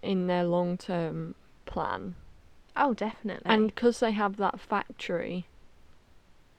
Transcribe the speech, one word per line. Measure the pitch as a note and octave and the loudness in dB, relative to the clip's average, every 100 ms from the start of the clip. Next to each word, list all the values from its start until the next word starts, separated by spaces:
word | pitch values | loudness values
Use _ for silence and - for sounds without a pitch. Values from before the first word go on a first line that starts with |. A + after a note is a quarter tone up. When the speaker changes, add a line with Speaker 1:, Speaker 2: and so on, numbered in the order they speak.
Speaker 1:
in | - F#3 F3+ | -2 0 2
their | F3 | 2
long-term | F3 F3 F3+ F3+ - F3 D#3+ D#3+ D#3+ - - - - | 4 2 2 -2 -4 -2 -2 -4 -8 -12 -20 -20 -8
plan. | F3+ B2 F#2 F#3 F3 - - - - - - | -4 -4 -4 -6 -10 -16 -20 -20 -20 -8 0
Speaker 2:
Oh, | C#4+ | 0
definitely. | G#3+ G#3+ - G#3 - - | 0 -4 -4 -8 -4 2
Speaker 1:
And | A3 G#3+ | 4 4
'cause | - A#3+ A#3 | 4 2 4
they | A3+ | 2
have | G#3 G3+ G3+ | 2 0 2
that | F#3+ G#3+ | 0 -2
factory, | - G#3 - - - E3+ - F3+ - - - - - - - - - - - | -2 -2 -2 -8 -4 -4 -4 -6 -8 -16 -20 -20 -20 -20 -20 -20 -20 -20 -20